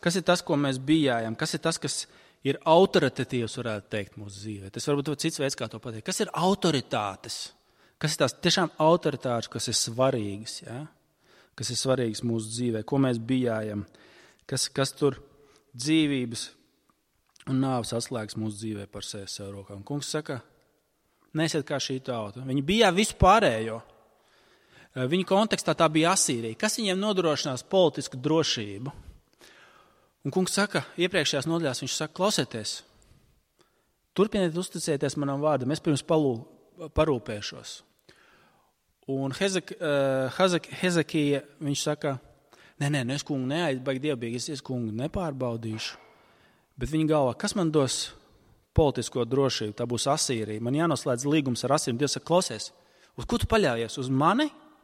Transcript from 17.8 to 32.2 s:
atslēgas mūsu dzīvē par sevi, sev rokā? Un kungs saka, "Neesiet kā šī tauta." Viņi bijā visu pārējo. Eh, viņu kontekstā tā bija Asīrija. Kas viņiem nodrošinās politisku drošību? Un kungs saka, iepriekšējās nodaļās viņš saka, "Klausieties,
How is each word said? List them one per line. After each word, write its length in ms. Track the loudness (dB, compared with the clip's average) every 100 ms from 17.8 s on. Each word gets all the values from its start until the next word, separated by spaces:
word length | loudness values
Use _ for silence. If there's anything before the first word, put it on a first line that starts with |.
| -2 -4
atslēgas 400 | -4 -6 -6 -6
mūsu 200 | -6 -6
dzīvē 300 | -8 -8 -8
par 160 | -12 -12
sevi, 220 | -12 -10
sev 220 | -12 -10
rokā? 240 | -12 -14 -14
Un 80 | -8
kungs 240 | -8 -4
saka, 300 | -6 -6 -10 -10 _ _ _ _ _ _ _ _ -2
"Neesiet 300 | 0 0 -2
kā 120 | -4
šī 220 | -4 -6
tauta." 380 | -4 -6 -6 -10
Viņi 220 | -4 -2
bijā 300 | 2 6 6 6
visu 200 | 2 6
pārējo. 680 | 8 8 6 2 -2 -6 -12 -20 _ _ _ _ _ _ _ -20 -16 -4
Eh, 120 | 0
viņu 180 | 0 2
kontekstā 500 | 4 4 0 0 4
tā 140 | 4
bija 200 | 4 4
Asīrija. 460 | 4 2 0 -4 -2
Kas 200 | -2 0
viņiem 220 | -2 0
nodrošinās 640 | 0 2 2 0 -2 -6
politisku 540 | 0 6 6 4 -8 -4
drošību? 760 | 2 2 2 -2 -4 -8 -10 -12 -20 -20 _ _ -20 -20 -20 -20 _ _ _ _ -4
Un 60 |
kungs 200 | -2 0
saka, 340 | 0 0 -2 -6 -2
iepriekšējās 480 | 0 0 0 -2 -2
nodaļās 360 | -2 -2 -4
viņš 140 | -6 -6
saka, 180 | -6
"Klausieties, 680 | -2